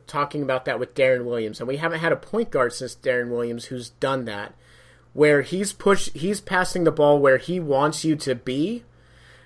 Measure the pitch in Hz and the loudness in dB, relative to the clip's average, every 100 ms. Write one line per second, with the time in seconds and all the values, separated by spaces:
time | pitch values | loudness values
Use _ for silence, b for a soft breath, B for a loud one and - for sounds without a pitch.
0 | - 151 143 151 135 127 - 117 123 - | -6 -4 -2 -2 -2 -2 -2 -4 -4 2
1 | 131 127 120 120 110 107 127 139 165 160 | 2 2 0 -4 -4 -6 -6 -4 -4 -2
2 | 165 151 - 214 226 147 123 - 127 - | -2 -2 -2 -4 -2 0 0 -2 -10 -6
3 | 135 123 120 120 120 117 - 127 117 - | -2 -2 -2 -4 -4 -6 -10 -12 -12 -4
4 | 135 135 117 101 104 - b b b b | -2 -2 -4 -8 -10 -14 b b b b
5 | b - 151 147 135 185 196 - 196 196 | b 2 4 4 2 -2 -4 -2 2 4
6 | - - 170 208 - 185 180 190 165 151 | 2 -2 -4 -4 -2 -2 0 2 2 4
7 | 147 147 139 127 - 180 156 135 147 160 | 6 6 6 4 2 -4 0 2 2 0
8 | 160 151 139 120 - 131 170 233 - b | -2 -2 -2 -4 -4 -4 -2 -4 -12 b
9 | b b b b | b b b b